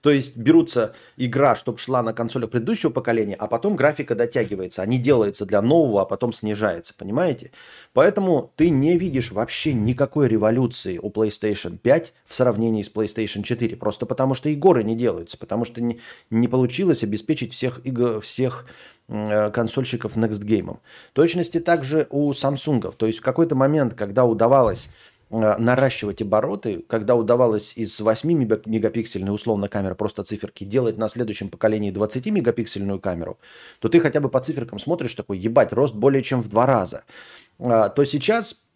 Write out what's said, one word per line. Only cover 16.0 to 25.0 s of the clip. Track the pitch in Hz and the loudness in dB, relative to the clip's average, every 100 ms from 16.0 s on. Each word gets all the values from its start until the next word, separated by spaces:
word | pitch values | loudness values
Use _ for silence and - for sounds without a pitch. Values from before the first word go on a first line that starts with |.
| - - _ | -12 -20 _
не | 113 120 | 0 2
получилось | 127 123 117 190 139 | 2 0 0 0 0
обеспечить | 104 104 - 151 - | 0 -4 -4 -4 -4
всех | - 127 123 | -4 -6 -6
иго-, | 135 123 120 107 | -8 -2 -2 -2
всех, | - - 127 123 - - - _ _ | -8 -4 -4 -4 -16 -20 -20 _ _
м, | 107 107 | -8 -2
э, | 107 107 | 0 0
консольщиков | 107 113 - 123 120 110 113 | 0 -2 -2 -2 -4 -4 0
Next | 110 104 | 0 -2
Game. | 104 113 - - _ - - | 0 0 0 -12 _ -20 -8
В | |
точности | - 165 170 170 165 | 2 2 2 -2 -2
также | 170 170 135 156 143 | 0 0 2 -2 0
у | 143 147 | 0 0
Самсунгов. | 139 135 139 - 135 95 - | 0 -2 -2 0 0 -2 -2
То | 110 | -2
есть | 110 | 0
в | |
какой-то | - 131 165 | -2 2 2
момент, | 131 135 151 127 | 4 2 4 0
когда | - 101 101 | -2 -2 2
удавалось, | 123 110 113 135 117 95 - - | 4 4 6 6 4 0 -10 -18